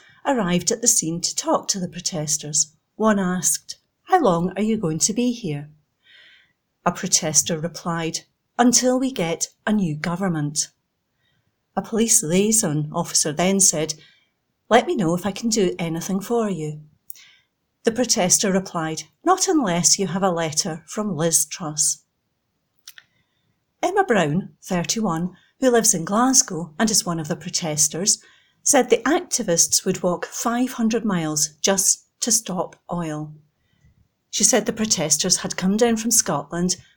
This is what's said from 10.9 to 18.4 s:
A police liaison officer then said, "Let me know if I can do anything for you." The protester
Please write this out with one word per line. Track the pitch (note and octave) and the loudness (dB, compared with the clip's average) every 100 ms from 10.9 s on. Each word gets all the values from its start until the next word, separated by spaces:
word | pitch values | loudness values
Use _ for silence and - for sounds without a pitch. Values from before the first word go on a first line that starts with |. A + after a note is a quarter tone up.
| _ _ _ _ _ _ _ _ - | _ _ _ _ _ _ _ _ -8
A | |
police | G3 G#3+ A3+ - | -4 0 2 2
liaison | D#3 F#3 G#3 A3 F3+ D3 D3+ | 4 2 4 2 0 -2 -4
officer | E3+ E3 - D#3+ | -4 -2 0 0
then | D3 F3+ G3 | 0 2 4
said, | - D3+ D#3+ - - _ _ _ _ _ - | 4 2 -4 -6 -14 _ _ _ _ _ 2
"Let | A#3 F4 | 2 4
me | D#4+ | 0
know | D#3+ F3 | 2 0
if | G3 | -2
I | |
can | F#3+ A#3 | -4 -2
do | A3 F3+ F3+ | 2 0 0
anything | E3+ E3 F3+ F#3+ | -4 -4 -4 -4
for | - A#3 G#3+ | -2 -2 -2
you." | E3 D3+ D3+ - _ - - - _ _ _ _ _ A3+ | -4 -6 -8 -14 _ -20 -20 -20 _ _ _ _ _ 2
The | |
protester | A3+ B3 A3+ F3+ - | 2 2 2 4 4